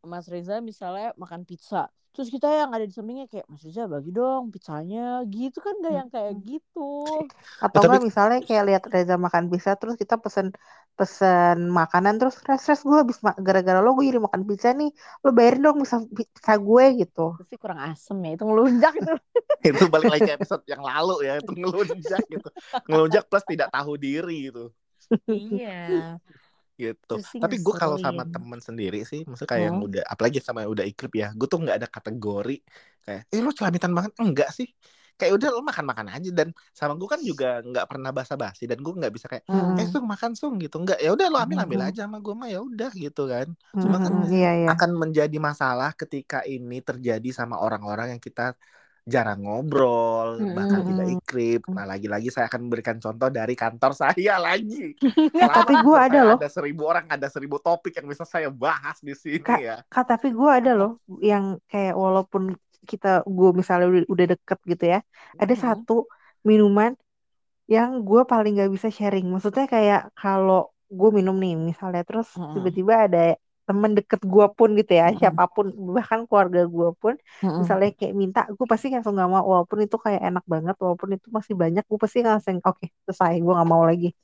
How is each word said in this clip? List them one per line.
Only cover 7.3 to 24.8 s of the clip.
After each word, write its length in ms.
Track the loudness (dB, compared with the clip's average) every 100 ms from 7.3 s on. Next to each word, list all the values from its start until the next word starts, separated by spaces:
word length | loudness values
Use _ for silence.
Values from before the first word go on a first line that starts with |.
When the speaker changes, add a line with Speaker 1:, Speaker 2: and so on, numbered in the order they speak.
| -14 -20 -4
Speaker 2:
Atau 160 | 2 6
Speaker 3:
Tapi 80 | 6
Speaker 2:
nggak 160 | 6
misalnya 340 | 2 2 2 2
kayak 200 | 0 0 2
lihat 160 | 0 2
Reza 240 | 0 2 0
makan 320 | 0 0 0
pizza, 240 | -2 -2 -2
terus 160 | -4 -8
kita 240 | -2 -2
pesen, 320 | -2 -4 -4 -8 _ -20 _ -6
pesen 720 | -6 2 4 6 6 4 2
makanan, 480 | 0 2 2 2 2
terus, 160 | 0 -2
"Res, 240 | -2 -2 2
Res, 160 | 0
gue 140 | 4 4
habis 180 | 4 0
ma-, 160 | -2 -2
gara-gara 400 | 2 2 4 4
lo 160 | 4 4
gue 80 | 2
jadi 80 | 2
makan 240 | -2 -4
pizza 320 | -4 0 0 0
nih, 160 | -4 -6 -20 -2
lo 60 | 2
bayarin 300 | 6 6 6
dong 140 | 4 2
pizza, 180 | 0 -4 -4
pizza 420 | -10 -10 _ 2 2
gue," 260 | 6 6 8 4
gitu. 220 | -2 -2 -6 -6
Speaker 1:
Itu 40 | -18
sih 120 | -16
kurang 160 | -12 -10
asem 380 | -10 -12 -10 -8
ya, 100 | -8 -6
itu 80 |
ngelunjak 500 | 0 4 4 6 4 2
itu. 140 | -4 -6 _ -4 -2 2
Speaker 3:
<laughs> 0 |
Itu 240 | 2 4 4
balik 240 | 6 4
lagi 120 | 4 2
ke 80 | 0
Speaker 1:
<laughs> 0 |
Speaker 3:
episode 280 | -4 -6 -8
yang 160 | -10
lalu 400 | -6 -2 -2 -2
ya, 160 | -2 -4
itu 160 | -8 -6
ngelunjak 720 | -4 -2 -4 -4 -6 -8 -8
gitu. 200 | -12 -14 -20 -10 -10 0
Ngelunjak 320 | 2 4 2 2
plus 140 | -2 -2
tidak 240 | -4 -2
tahu 240 | -4 -6 -8
diri 560 | -6 -6 -8 -10 -12
gitu. 240 | -14 -18 _